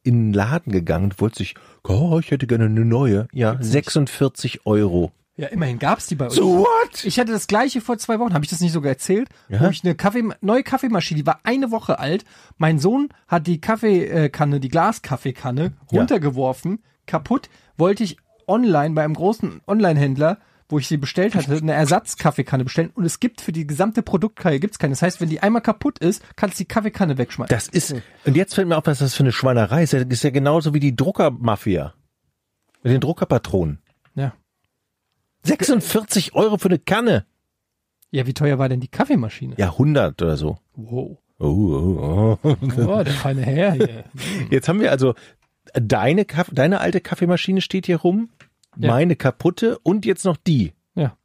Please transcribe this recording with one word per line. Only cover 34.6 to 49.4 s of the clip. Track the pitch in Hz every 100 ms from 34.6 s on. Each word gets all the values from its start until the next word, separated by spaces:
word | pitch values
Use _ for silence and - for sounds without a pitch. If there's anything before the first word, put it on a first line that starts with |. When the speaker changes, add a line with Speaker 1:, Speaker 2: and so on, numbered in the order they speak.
| _ _ _ _ _ _ _ _
Speaker 1:
Sechsundvierzig | 147 302 - 240 - 220 208 214 - -
Euro | 214 208
für | 190
eine | 170
Kanne. | - 202 240 139 - _ _ _ _ _ _ _ _
Speaker 2:
Ja, | 135 127
wie |
teuer | 131 147 135
war | 135
denn | 127
die | 127
Kaffeemaschine? | - 277 247 110 - 131 123
Speaker 1:
Ja, | 95 -
hundert | 139 139 90 -
oder | 82 73
so. | 76 85 _ -
Speaker 2:
Wow. | 110 120 - 175 _ _
Speaker 1:
Oh, | 73
oh, | 87 101 71 87 90 71 90 110 107
oh. |
<laughs> | 156 143 135 127
Speaker 2:
Oh, | 120 208
der | 156
feine | 139 139 135
Herr | 123 143 196
hier. | 143 127 110 - 131 151 196 123
Speaker 1:
Jetzt | 131 -
haben | 190
wir | -
also | 135 131 117 - _ _ _ -
deine | - 110 113 113 185 202
Kaff-, | 147 180
deine | 135 147 196
alte | 175 175
Kaffeemaschine | - - 175 175 - 190
steht | - 190 -
hier | 170
rum, | 175 196 233 _ - _ _ -
Speaker 2:
Ja. | 113
Speaker 1:
meine | 120 175 156
kaputte | 135 -